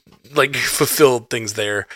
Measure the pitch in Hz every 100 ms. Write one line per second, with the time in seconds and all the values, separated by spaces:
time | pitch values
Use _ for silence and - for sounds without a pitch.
0 | _ _ - 147 135 139 - - 147 -
1 | 143 120 113 120 110 110 104 104 -